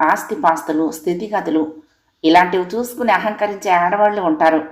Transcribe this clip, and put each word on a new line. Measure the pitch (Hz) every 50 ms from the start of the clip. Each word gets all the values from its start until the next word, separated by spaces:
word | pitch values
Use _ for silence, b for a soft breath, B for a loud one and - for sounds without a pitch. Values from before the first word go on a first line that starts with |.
ఆస్తిపాస్తులు, | 160 156 185 208 - - 214 160 147 170 160 160 - - 156 156 160 151
స్థితిగతులు | - - - 185 180 175 220 208 208 196 - 170 156 156 156 156 - B B B B B B B B _ -
ఇలాంటివి | 160 160 180 180 180 180 185 180
చూసుకుని | 180 220 226 247 240 - - 240 226
అహంకరించే | 196 180 180 214 214 - 208 208 202 196 - 202
ఆడవాళ్ళు | 180 175 175 175 202 202 208 208 208 208
ఉంటారు, | 185 170 156 156 165 160 160 156 156 -